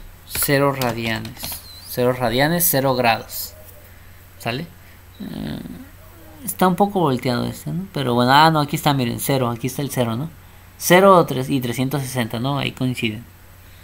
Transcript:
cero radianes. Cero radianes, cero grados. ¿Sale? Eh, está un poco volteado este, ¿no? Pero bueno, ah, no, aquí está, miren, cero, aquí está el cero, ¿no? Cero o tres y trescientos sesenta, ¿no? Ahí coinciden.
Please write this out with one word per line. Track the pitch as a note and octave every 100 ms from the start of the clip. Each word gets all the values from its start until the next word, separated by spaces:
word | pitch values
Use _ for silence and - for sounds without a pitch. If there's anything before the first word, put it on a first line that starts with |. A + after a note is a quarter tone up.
| - - -
cero | - - C#3 C#3
radianes. | C3 B2 A2+ A#2 A2 A2 B2 - - - - -
Cero | - B2
radianes, | B2 A#2+ A#2+ D3 F3 E3+
cero | C#3 C3+ B2
grados. | A#2+ A2 - - - - - - - - - - - -
¿Sale? | A#2 B2 E3+ - - - - -
Eh, | - - - - - - B3+ - - - - - A#3+
está | - F#3
un | F3+
poco | G3+ G3
volteado | D#3+ B2+ C3 A#2+ A#2+
este, | A#2+ D3+
¿no? | D#3+ F#3+
Pero | D3 C3
bueno, | A#2+ B2
ah, | C#3 D#3+
no, | D#3+
aquí | C#3 D#3
está, | D3+
miren, | C#3 A#2 A2+
cero, | - C#3 A#2+
aquí | A#2 C3
está | C3+
el | C#3
cero, | - A#2 A2+
¿no? | E3 - - - - -
Cero | - F3 G3 F#3
o | C#3
tres | C3 C3+
y | C#3
trescientos | B2 A#2 C3 D3
sesenta, | C3 C3 A2+ A#2
¿no? | C3 C#3+
Ahí | B2+
coinciden. | - B2+ B2 A2+ G#2+ A#2+ - - - - -